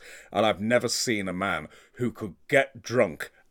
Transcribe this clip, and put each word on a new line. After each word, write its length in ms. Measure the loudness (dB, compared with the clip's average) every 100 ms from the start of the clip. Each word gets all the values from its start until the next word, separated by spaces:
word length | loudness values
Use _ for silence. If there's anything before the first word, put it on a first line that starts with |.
| -16 -20 -4
and 140 | 2 2
I've 140 | 2
never 260 | 2 2 2
seen 400 | -2 -2 -2 -2
a 40 |
man 360 | -2 -2 -2 -6 -16 _
who 180 | -6 -6
could 220 | -4 -10 -12 0
get 360 | 2 2 -4
drunk 480 | -2 0 0 -2 -12 _ _